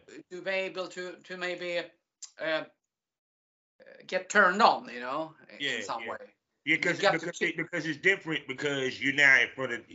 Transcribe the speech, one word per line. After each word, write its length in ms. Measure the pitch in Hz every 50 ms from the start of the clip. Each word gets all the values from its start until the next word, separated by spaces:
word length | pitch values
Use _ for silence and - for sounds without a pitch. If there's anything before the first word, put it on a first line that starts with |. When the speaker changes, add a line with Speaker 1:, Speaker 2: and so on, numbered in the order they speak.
| _ - 104 139 - _
Speaker 1:
To 100 | 180 180
be 100 | 160 185
able 360 | 190 190 190 185 160 185 185 170
to, 280 | - 180 180 180 170 - -
to 120 | - 180
maybe, 440 | 185 180 180 180 - 180 175 175 175 170 - _ _ _ _ _ _ - - _ - 151
uh, 200 | 160 160 156 147 - _ _ _ _ _ _ _ _ _ _ _ _ _ _ _ _ _ _ _ _ _ _ - - - - -
get 240 | - 185 185 185 -
turned 320 | - 208 202 180 185 202 226
on, 260 | 190 - - 120 120 117
you 80 | 123
know, 340 | - 247 135 151 160 156 151 _ - -
in 60 | - -
Speaker 2:
Yeah, 200 | 143 139 127 113 104
Speaker 1:
some 200 | - 127 113 110
Speaker 2:
yeah. 60 | 110 110
Speaker 1:
way. 60 | 110 104 - _ _ _ _ _ _ -
Speaker 2:
Yeah, 100 | 143 160
Speaker 1:
You 40 | 156
Speaker 2:
'cause, 180 | - 180 165 170
Speaker 1:
got 140 | 196 196 160
to 60 | 156
Speaker 2:
because 200 | 156 170 170 -
Speaker 1:
keep 200 | 185 170 156 165
Speaker 2:
it, 100 | 160 -
because 140 | - 170 151
it's 120 | 160 151 139
different 500 | 135 185 196 185 - 160 160 143 - -
because 500 | 131 127 143 147 143 139 131 131 113 -
you're 140 | 120 139 135
now 280 | 143 143 135 135 123
in 80 | 117 - -
front 180 | 131 131 120 117
of 60 | 117 113 -